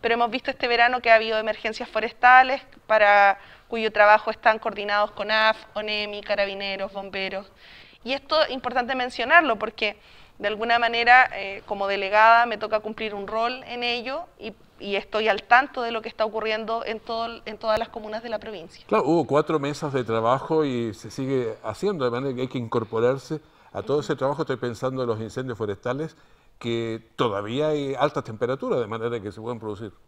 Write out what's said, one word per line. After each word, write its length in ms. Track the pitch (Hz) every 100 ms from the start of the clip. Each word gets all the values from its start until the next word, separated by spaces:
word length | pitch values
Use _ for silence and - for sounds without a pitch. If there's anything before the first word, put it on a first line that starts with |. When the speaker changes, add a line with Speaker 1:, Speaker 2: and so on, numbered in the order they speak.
Speaker 1:
pero 140 | 233
hemos 140 | 233 240
visto 220 | 240 -
este 160 | 262 254
verano 340 | 240 233 254
que 120 | 233
ha 20 |
habido 240 | 226 220 220
emergencias 500 | 220 214 233 220 240
forestales 720 | 220 240 - 247 254 262 269 - - _
para 500 | 220 208 202 202 196 - - _
cuyo 240 | 226 220
trabajo 400 | 214 208 214 220
están 260 | 220 240 220
coordinados 540 | 226 202 208 208 214
conaf, 440 | - 202 220 220 220 -
onemi, 460 | - 214 214 208 208
Carabineros, 680 | 202 202 202 196 196 190 190
Bomberos. 560 | 202 196 190 190 190 208 _ - - - -
Y 120 | 226
esto 280 | 269 - 311
es 80 | 311
importante 460 | 262 254 254 240 262
mencionarlo 600 | 254 - 240 330 320 220
porque 400 | 214 - 214 208 - - - -
de 100 | 208
alguna 320 | 208 226 233
manera, 500 | 233 233 233 254 254
eh, 280 | - 196 196 -
como 200 | 202 196
delegada 580 | 196 190 214 220 233 240
me 120 | 214
toca 220 | 214 214
cumplir 340 | 214 220 220
un 140 | 202 196
rol 340 | 220 233 254 254
en 160 | 240
ello 400 | 240 240 240 277 349 _
y, 140 | 220 214 _ _
y 160 | 202 196
estoy 320 | - 214 220
al 160 | 196
tanto 380 | - 240 277 -
de 100 | 233
lo 100 | 226
que 60 | 220
está 160 | -
ocurriendo 600 | 220 214 214 220 220 226
en 140 | - 220
todo, 420 | - 226 233 233
en 140 | - 214
todas 200 | 226 214
las 100 | 226
comunas 360 | 233 214 214
de 40 | 233
la 120 | 214
provincia. 440 | 214 208 165 - -
Speaker 2:
Claro, 160 | 214
hubo 220 | 139 170 135
cuatro 340 | 139 151 160
mesas 320 | 139 147 156
de 100 | 135
trabajo 600 | 113 113 113 131 - 160
y 300 | 151 123 117
se 160 | 104 110
sigue 440 | - 135 135 120 107
haciendo, 420 | 110 104 196 190
de 60 | 123
manera 240 | 117 139
que 80 | 127
hay 60 | 127
que 100 | 135
incorporarse 840 | 117 123 110 113 120 135 - 156 - _ -
a 100 | -
todo 180 | 107 143
ese 160 | - 143
trabajo. 260 | 131 143
Estoy 140 | 156 127
pensando 460 | 123 113 131 131
en 60 | 123
los 120 | 110
incendios 380 | 110 113 131 113
forestales, 580 | 107 98 - 131 160 - _ _ _ _
que 440 | 117 117 113 113 - -
todavía 520 | 123 98 104 123 156
hay 260 | 151 139
altas 300 | 135 143 151
temperaturas, 560 | - 110 120 135 254 165
de 60 | 110
manera 340 | 113 117 117
que 100 | 101
se 100 | 101
pueden 200 | 110 120
producir. 320 | 110 101 110 -